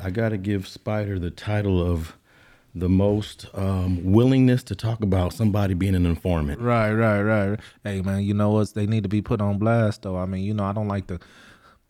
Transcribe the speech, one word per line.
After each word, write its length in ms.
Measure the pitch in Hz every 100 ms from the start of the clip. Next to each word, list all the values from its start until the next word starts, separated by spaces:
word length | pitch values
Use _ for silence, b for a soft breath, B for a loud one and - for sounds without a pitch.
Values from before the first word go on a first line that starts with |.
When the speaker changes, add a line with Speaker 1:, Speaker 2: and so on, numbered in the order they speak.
Speaker 1:
I 60 | 92
gotta 280 | 92 113 107
give 300 | 95 101 90
Spider 500 | - - 107 101 98
the 120 | 85
title 500 | - - 104 101 92
of 380 | 87 85 80 - b b b b b
the 160 | 87 90
most, 560 | 92 101 104 104 - -
um, 580 | - 98 95 92 90 90
willingness 520 | 104 123 131 127 123
to 120 | - 98
talk 260 | 113 113
about 300 | 107 92 90
somebody 440 | - 110 104 98 90
being 200 | 98 92
an 100 | 87
informant. 540 | 82 92 85 73 73
Speaker 2:
Right, 320 | 120 120 107
right, 300 | 110 113 101
right. 380 | 104 110 98 107 B B 104
Hey, 160 | 98
man, 220 | 95 98
you 100 | 101
know 160 | 104 104
what? 240 | 107 104
They 140 | - 104
need 160 | 110
to 60 | 101
be 120 | 104
put 180 | 101 117
on 200 | 101 101
blast, 420 | 110 117 107 -
though. 160 | 98 92
I 80 | 92
mean, 180 | 95
you 100 | 98
know, 120 | 107 98
I 80 |
don't 160 | 104 104
like 180 | 101 92
to 120 | 90 B B B B B B _